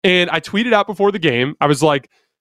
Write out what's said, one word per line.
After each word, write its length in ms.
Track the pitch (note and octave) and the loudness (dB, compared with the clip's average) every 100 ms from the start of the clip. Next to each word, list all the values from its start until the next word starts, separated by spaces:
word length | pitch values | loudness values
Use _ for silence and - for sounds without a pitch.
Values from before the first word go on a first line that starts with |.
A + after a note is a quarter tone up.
And 260 | F#3+ F3+ F3 | 2 0 0
I 80 | D#3+ | -4
tweeted 340 | - G3 A#3+ | -4 -4 0
out 140 | G#3+ G3+ | 0 0
before 240 | F#3+ G3+ | 0 -2
the 80 | G3 | 0
game, 380 | D#3+ A#2+ C3 D#3 | -2 0 -2 -2
I 60 | D3 | 0
was 160 | C#3 | 2
like, 260 | D3+ C#3+ _ _ _ _ | 2 0 _ _ _ _